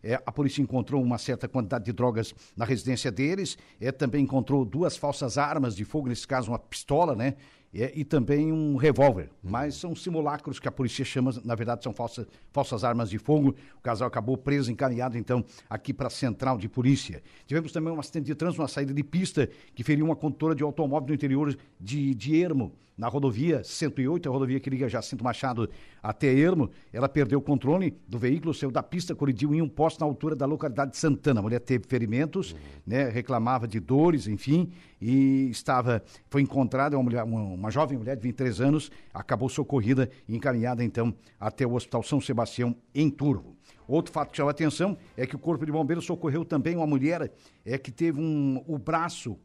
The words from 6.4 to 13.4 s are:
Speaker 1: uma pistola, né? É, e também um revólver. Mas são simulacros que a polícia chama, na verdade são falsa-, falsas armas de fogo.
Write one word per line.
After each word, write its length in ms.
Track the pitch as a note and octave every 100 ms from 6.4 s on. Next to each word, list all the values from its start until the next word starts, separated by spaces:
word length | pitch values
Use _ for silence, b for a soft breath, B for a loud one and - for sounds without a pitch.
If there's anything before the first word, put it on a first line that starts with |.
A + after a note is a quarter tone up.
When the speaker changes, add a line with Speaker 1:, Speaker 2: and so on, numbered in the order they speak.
| A2+
Speaker 1:
uma 80 | A#2+
pistola, 560 | - - - C#3+ E3+ A2+
né? 200 | C3 C3+ B B B
É, 160 | - B2+ D3+
e 80 |
também 480 | C#3+ D#3 A#2+ D3 D#3
um 240 | D#3+ D3+ C#3
revólver. 540 | D3+ B2+ C#3 G2 C#2+ -
Mas 340 | F2+ A2+ D3 C#3
são 200 | F3+ D#3+
simulacros 640 | - E3 D3+ D3 - C3+
que 80 | C3+
a 40 |
polícia 320 | - B2+ - C3
chama, 280 | C3+ B2+ B2 A#2
na 100 | A2+
verdade 300 | A2+ A#2 B2+
são 80 |
falsa-, 340 | G#2+ A#2 - G#2+ b b
falsas 320 | - C3+ A#2
armas 260 | A#2+ A#2 A2+
de 80 | G#2+
fogo. 380 | - D3+